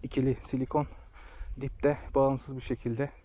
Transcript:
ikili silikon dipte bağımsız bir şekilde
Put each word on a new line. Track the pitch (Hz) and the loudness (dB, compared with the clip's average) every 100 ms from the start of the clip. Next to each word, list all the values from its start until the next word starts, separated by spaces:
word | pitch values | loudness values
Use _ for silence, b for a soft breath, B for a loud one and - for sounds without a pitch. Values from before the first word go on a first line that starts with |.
ikili | - - 135 120 | -2 0 2 2
silikon | - 131 131 151 147 B B B B B B - | -2 -2 2 0 0 B B B B B B -6
dipte | 135 - 143 147 - 139 | -6 2 2 2 0 4
bağımsız | 135 131 - 131 | 4 4 -2 -10
bir | |
şekilde | - 120 123 117 143 - | -4 -2 -2 0 -2 -4